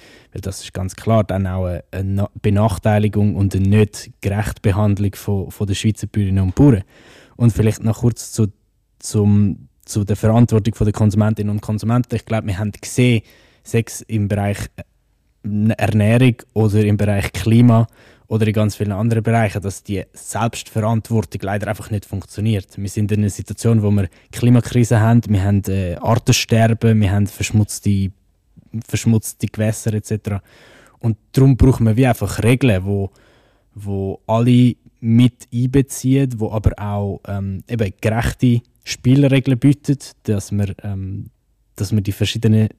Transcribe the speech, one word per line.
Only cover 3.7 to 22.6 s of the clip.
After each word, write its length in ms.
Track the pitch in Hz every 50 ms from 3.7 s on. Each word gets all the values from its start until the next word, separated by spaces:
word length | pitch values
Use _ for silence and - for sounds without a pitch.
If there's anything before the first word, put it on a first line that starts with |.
| 101 110 107 101 - - - - - _
gerechte 400 | - 98 95 104 107 - - -
Behandlung 540 | - 113 90 101 107 104 101 98 104 101 -
von, 360 | - - - 101 98 92 - -
von 140 | - 107
den 100 | 98 98
Schweizer 320 | - - 110 104 - - 104
Bäuerinnen 340 | - 110 101 95 95 95 95
und 120 | 92 90
Bauern. 260 | - 139 147 123 95 - _ _ _ - - - - - _ _
Und 160 | - 123 117 101
vielleicht 320 | - 110 110 101 - 101
noch 160 | 110 107 -
kurz 320 | - 120 110 - - - -
zu, 160 | - 110 95 - _ _ _ _ _ _ _ _ _
zum, 720 | - - - 110 104 104 101 104 104 98 78 - - - _ _ _
zu 200 | - - 107 101
der 120 | - 104
Verantwortung 580 | - - 110 110 117 120 - 113 110 101 113 104
von 100 | - 110
der 60 | 107 104
Konsumentinnen 640 | - 110 107 98 107 107 107 110 - 104 104 104
und 60 | 107
Konsumenten. 560 | - - 107 104 - 110 117 123 120 - 123
Ich 100 | 107 -
glaube, 220 | - 113 110 - 107
wir 100 | 95 87
haben 140 | 110 104 98
gesehen, 500 | - - - - - 127 127 120 107 - _ _ _ _ _ _ _ _
sei 220 | - - 117 113
es 160 | - - - -
im 240 | - 110 107 101
Bereich, 320 | 101 104 101 101 101 101 - - - _
äh, 60 | - - _ _ _ _ _ _ _ _ _ _ _ - 104 104 104 107 110 110
Ernährung 600 | - 107 101 101 107 104 107 117 120 127 127 117 - - _ -
oder 300 | 104 110 107 101 107 107
im 120 | 104 104
Bereich 360 | 101 104 101 104 98 95 - -
Klima 540 | - - 113 110 117 120 120 113 113 117 - _ _ _ _ _ _ _
oder 200 | - 107 113 107
in 80 | 107 104
ganz 220 | 107 107 107 -
vielen 160 | - 107 101 104
anderen 300 | 92 113 117 113 113 107
Bereichen, 380 | 117 113 117 113 101 90 104
dass 220 | 85 98 95 - -
die 200 | - 101 95 - - _
Selbstverantwortung 1300 | - - - - 104 113 117 - - - - - 110 104 107 117 110 - - 117 110 98 - - 104 -
leider 260 | 95 101 107 98 98
einfach 220 | 104 - 104 -
nicht 160 | 110 101 -
funktioniert. 720 | - - 98 92 - - - 104 113 110 98